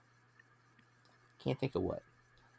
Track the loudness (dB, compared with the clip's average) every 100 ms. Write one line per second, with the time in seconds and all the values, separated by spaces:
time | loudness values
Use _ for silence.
0 | -20 -20 -20 -20 -20 -20 -20 -20 -20 -20
1 | -20 -20 -20 -4 -2 2 0 0 0 -2
2 | -8 -20 -20 -20 -20